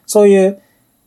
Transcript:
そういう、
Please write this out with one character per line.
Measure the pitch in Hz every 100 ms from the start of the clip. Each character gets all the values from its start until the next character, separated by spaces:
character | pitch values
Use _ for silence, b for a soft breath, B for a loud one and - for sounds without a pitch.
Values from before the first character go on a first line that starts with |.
| -
そ | 214
う | 202
い | 196 190
う、 | 196 b b b _